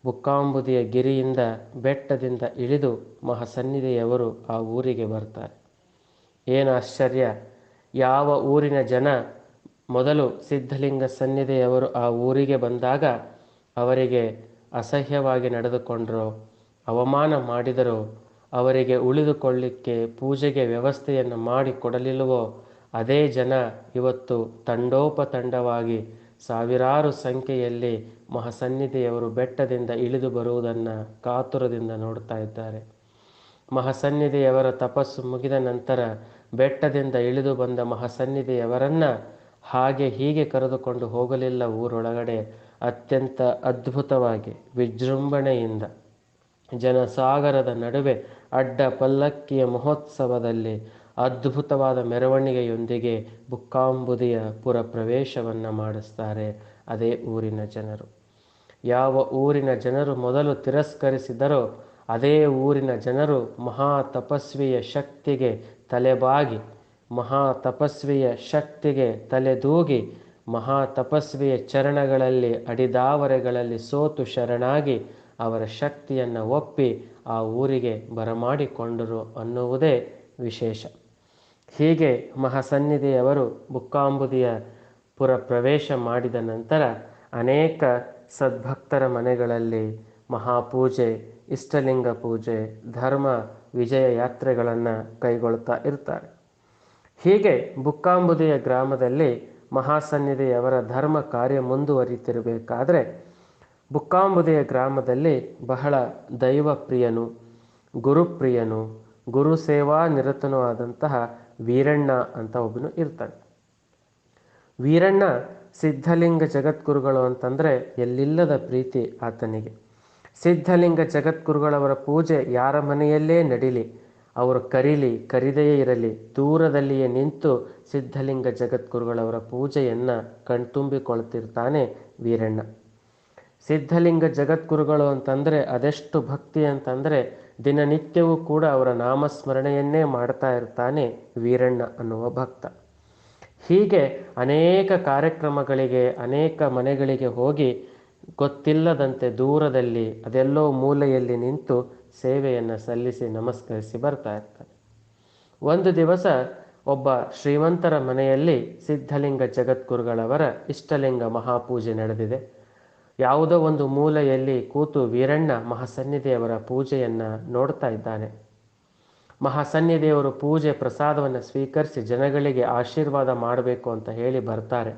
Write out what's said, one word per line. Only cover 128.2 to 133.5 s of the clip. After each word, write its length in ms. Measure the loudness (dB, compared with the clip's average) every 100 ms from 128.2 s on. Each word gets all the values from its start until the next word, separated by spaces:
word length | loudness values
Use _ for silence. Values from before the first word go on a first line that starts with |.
| -4 -2 -2
ಜಗದ್ಗುರುಗಳವರ 920 | -2 -2 -2 -4 -4 -2 -2 -2 -4
ಪೂಜೆಯನ್ನ 720 | -6 -6 -2 0 0 0 -2 -2 -6 -16
ಕಣ್ತುಂಬಿಕೊಳ್ತಿರ್ತಾನೆ 1500 | -4 -4 -2 -4 -2 -4 -2 -4 -4 -8 -8 -4 0 0 0 -4 -18 -8
ವೀರಣ್ಣ. 400 | -2 0 0 -2 -6 -16 _ _ _ _ _ -20 _